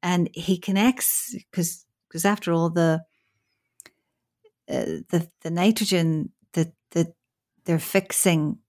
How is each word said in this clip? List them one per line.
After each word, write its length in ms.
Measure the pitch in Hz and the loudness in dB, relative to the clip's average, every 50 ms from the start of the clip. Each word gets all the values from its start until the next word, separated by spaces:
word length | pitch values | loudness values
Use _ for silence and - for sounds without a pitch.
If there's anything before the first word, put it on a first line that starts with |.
And 280 | - 175 180 180 170 - - | -2 0 0 0 0 -2 -4
he 240 | 160 165 - 190 180 | -8 -2 -2 -2 -2
connects, 760 | - - 190 190 208 254 254 254 - - - - - - - - - _ | 0 -2 0 2 4 2 2 2 -2 -2 -2 -2 -6 -8 -12 -14 -14 _
'cause, 340 | - - 170 170 - - _ _ _ _ _ _ | -4 -4 -4 -4 -4 -10 _ _ _ _ _ _
'cause 160 | - 165 165 | -10 0 0
after 280 | 202 208 208 - - 170 | 0 0 0 -2 0 0
all, 160 | 165 165 165 | 2 0 0
the, 340 | 165 170 165 165 160 165 165 _ _ _ _ _ _ _ _ _ _ _ _ _ _ _ - - _ _ _ _ _ _ _ _ _ _ _ 427 _ _ _ - | 2 2 2 2 2 0 -2 _ _ _ _ _ _ _ _ _ _ _ _ _ _ _ -20 -20 _ _ _ _ _ _ _ _ _ _ _ _ _ _ _ -8
uh, 320 | 139 - - - 80 156 - _ | -6 -4 -4 -4 -6 -8 -8 _
the, 200 | - 170 165 165 _ _ | -2 -2 -2 -2 _ _
the 80 | _ 165 | _ -6
nitrogen 840 | 165 170 180 208 220 220 220 190 190 175 165 165 160 156 147 - _ _ _ _ _ | -4 2 2 2 2 2 0 0 0 2 2 2 0 0 -2 -6 _ _ _ _ _
that, 180 | - 160 165 - _ _ _ | -2 -2 -2 -2 _ _ _
that 220 | - 175 165 165 - _ _ _ _ _ _ _ _ _ _ | -2 -2 -2 -2 -4 _ _ _ _ _ _ _ _ _ _
they're 140 | - 170 160 | -2 -2 -2
fixing 800 | - - - 196 190 - - - - 196 170 160 151 151 - - _ | -2 0 -2 -2 -2 0 -4 0 2 4 2 2 2 -2 -4 -6 _